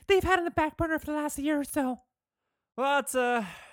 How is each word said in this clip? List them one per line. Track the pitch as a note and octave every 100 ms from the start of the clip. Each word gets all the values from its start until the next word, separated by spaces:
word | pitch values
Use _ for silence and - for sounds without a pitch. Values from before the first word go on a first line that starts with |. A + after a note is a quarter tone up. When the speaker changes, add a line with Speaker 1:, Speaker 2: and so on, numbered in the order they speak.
| -
Speaker 1:
that |
you've | F#4+
had | E4 F#4
in |
the | E4+
back | - D#4 -
burner | E4 D#4
for | -
the |
last | D4+ D4 -
year | C#4+ D4
or |
so? | C#4 D4+ B3+ B3 _ _ _ _ _ _ _ -
Speaker 2:
Well, | C4+ C#4+
it's | C4+
a, | B3+ B3 A#3+ F#3 - -